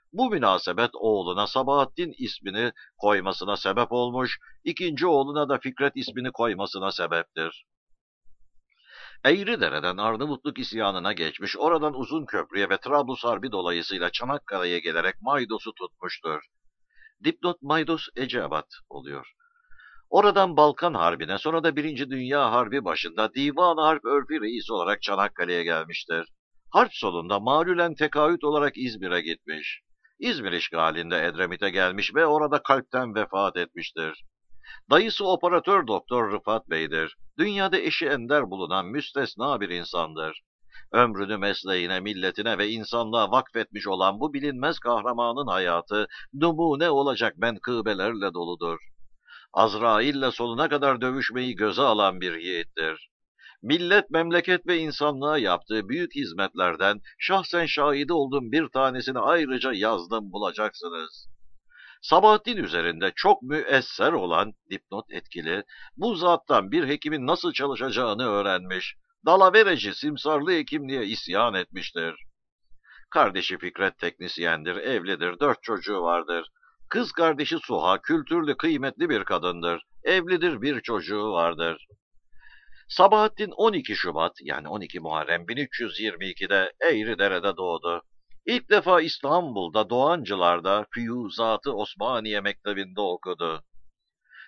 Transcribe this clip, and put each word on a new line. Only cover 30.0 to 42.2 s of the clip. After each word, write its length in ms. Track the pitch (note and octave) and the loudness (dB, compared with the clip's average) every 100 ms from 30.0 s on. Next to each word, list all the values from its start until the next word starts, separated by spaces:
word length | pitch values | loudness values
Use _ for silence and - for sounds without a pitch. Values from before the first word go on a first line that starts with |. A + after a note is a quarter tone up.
| _ - | _ -6
İzmir 340 | B3 E3+ G2 | -4 -4 -2
işgalinde 720 | E2+ - E2 D#2+ D#2+ E2+ F2 | -4 -2 0 0 0 -2 0
Edremit'e 460 | E2+ E2 F2+ F2 G2+ | 0 0 -2 -2 -2
gelmiş 440 | F#2 F#2 F#2+ F#2+ | 2 0 0 -2
ve 120 | B2 D#3+ | 2 2
orada 360 | D3+ D3+ C#3+ | 2 2 0
kalpten 520 | - C3+ C3 B2+ B2 | 2 2 2 -4 -2
vefat 420 | G#2+ G2+ F#2+ G2 F2+ | -2 0 2 0 0
etmiştir. 680 | F2 E2+ D#2+ - D#2+ D#2 - _ - - - - - | -4 -6 -12 -6 -6 -8 -16 _ -20 -20 -18 -8 4
Dayısı 360 | D#3 A3 - G3 | 4 4 -2 0
operatör 600 | F3+ F3 F3 F3+ G3 B2 | 2 2 2 4 2 2
doktor 460 | F#2+ - B2 A2 | -2 0 0 0
Rıfat 380 | G2+ - A2 - | -2 -2 -2 -2
Bey'dir. 460 | D#2+ D#2+ D#2+ D#2+ - - - | -4 -2 -2 -4 -6 -12 -4
Dünyada 400 | G3+ G3+ F#3+ F3+ | -2 0 0 0
eşi 280 | F2+ - D3 | 0 -2 -2
ender 440 | C3+ A#2 D3 G#2+ | -2 0 0 0
bulunan 360 | F#2+ E2 F#2+ F#2 | -6 -2 -2 -2
müstesna 760 | C#3 - C#3 B2+ - C3+ B2 | -6 -6 -4 -4 -2 -2 -2
bir 80 | G2 | -4
insandır. 760 | F2 E2+ F2 D#2+ D#2 D#2+ - _ _ - - - | -6 -4 -4 -4 -4 -8 -8 _ _ -20 -20 0
Ömrünü 440 | A2+ A#2+ G2 G2+ G#2 | 4 4 2 -4 -2
mesleğine, 640 | G2+ F#2 F#2 F#2 F2 F#2 | -2 -2 -2 -2 0 -4
milletine 580 | G2+ F#2+ | -4 -2